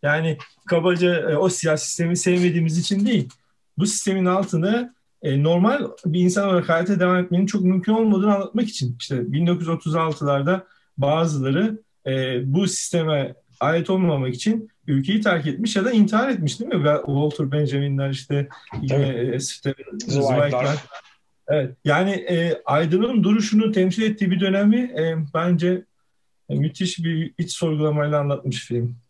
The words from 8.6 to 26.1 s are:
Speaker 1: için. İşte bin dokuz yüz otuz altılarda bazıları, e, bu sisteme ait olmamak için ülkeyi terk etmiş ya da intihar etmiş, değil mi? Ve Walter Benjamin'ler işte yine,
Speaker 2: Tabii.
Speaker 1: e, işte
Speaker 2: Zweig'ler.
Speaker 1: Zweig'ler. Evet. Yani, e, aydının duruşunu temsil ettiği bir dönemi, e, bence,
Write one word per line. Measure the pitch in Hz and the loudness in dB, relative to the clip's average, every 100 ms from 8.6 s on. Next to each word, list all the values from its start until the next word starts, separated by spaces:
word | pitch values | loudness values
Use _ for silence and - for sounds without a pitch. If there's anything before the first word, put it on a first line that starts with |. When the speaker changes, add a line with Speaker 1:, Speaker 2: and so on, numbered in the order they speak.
| 220 | -2
Speaker 1:
için. | - 127 120 | -2 -6 -6
İşte | - 131 120 | -6 -4 -2
bin | 139 170 | 0 0
dokuz | 170 | 0
yüz | 165 | -2
otuz | 165 160 165 | -4 -2 -2
altılarda | 160 147 147 139 139 185 180 _ _ - | -2 -2 0 0 0 -2 -4 _ _ -4
bazıları, | 139 160 165 147 131 139 220 220 _ _ 139 | 0 2 0 0 0 0 0 -2 _ _ -6
e, | 131 131 123 131 | -4 -2 -4 0
bu | 151 196 | 0 0
sisteme | - - 175 160 151 135 - _ _ | -2 -2 -2 0 0 -2 -8 _ _
ait | 139 165 165 | 0 0 0
olmamak | 185 175 143 127 | 0 2 0 -2
için | 123 214 226 - _ - | -2 -2 -2 -4 _ -2
ülkeyi | 139 135 214 | 0 2 0
terk | 214 175 151 | 2 0 -2
etmiş | - 220 202 | -2 -2 0
ya | 208 | 2
da | |
intihar | 233 208 214 262 | 4 4 4 0
etmiş, | 214 147 - | 0 -2 -4
değil | 233 | -4
mi? | 220 | 0
Ve | 147 147 - | 2 0 0
Walter | 139 151 147 143 | 0 0 -2 -2
Benjamin'ler | 147 147 139 143 139 139 | 0 0 -2 -2 -2 -2
işte | 135 - 143 143 - - 131 | -6 -4 -4 -4 -10 -14 -8
yine, | 135 | -2
Speaker 2:
Tabii. | 135 139 120 123 | 0 0 0 -2
Speaker 1:
e, | 123 | -4
işte | - - 139 135 - 208 - | -6 -6 -6 -6 -10 -12 -2
Speaker 2:
Zweig'ler. | 143 139 127 143 | 0 2 2 2
Speaker 1:
Zweig'ler. | 127 131 147 - - - _ _ _ - | 0 0 -2 -6 -20 -20 _ _ _ -2
Evet. | 147 127 - 147 | -2 -2 -4 0
Yani, | 151 190 | 2 2
e, | 196 - 175 170 156 - | -2 -2 0 0 -2 0
aydının | 143 165 185 233 247 | 0 2 2 2 2
duruşunu | 185 220 208 214 220 | 2 2 4 2 2
temsil | 202 185 202 | 2 0 2
ettiği | 220 214 190 | -2 0 -2
bir | 180 | 0
dönemi, | 190 190 208 233 | 0 2 4 4
e, | 247 156 165 160 147 | 0 -2 -2 -2 -4
bence, | 160 175 170 175 185 - _ _ | -2 0 2 2 -2 -6 _ _